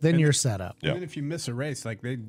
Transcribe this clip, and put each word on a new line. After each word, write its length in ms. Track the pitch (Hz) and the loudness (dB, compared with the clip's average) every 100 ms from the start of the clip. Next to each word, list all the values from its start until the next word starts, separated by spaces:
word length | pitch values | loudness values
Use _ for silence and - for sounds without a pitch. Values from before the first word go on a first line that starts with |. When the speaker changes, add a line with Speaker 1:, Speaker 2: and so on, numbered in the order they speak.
Speaker 1:
then 100 | 156 | 4
Speaker 2:
And 80 | 170 | 6
Speaker 1:
you're 120 | 151 | 6
Speaker 2:
th- 100 | 135 | 4
Speaker 1:
set 200 | 131 98 | 2 -2
up. 160 | 90 - | -4 -4
Speaker 3:
Yeah. 100 | 156 | -2
Speaker 2:
Even 120 | 180 | -2
if 140 | 170 151 | -4 -6
you 60 | |
miss 240 | 143 139 - | -4 -4 -4
a 40 | |
race, 300 | 120 147 127 117 | -4 -4 -6 -8
like, 160 | 107 | -8
they, 160 | 120 131 | -6 -6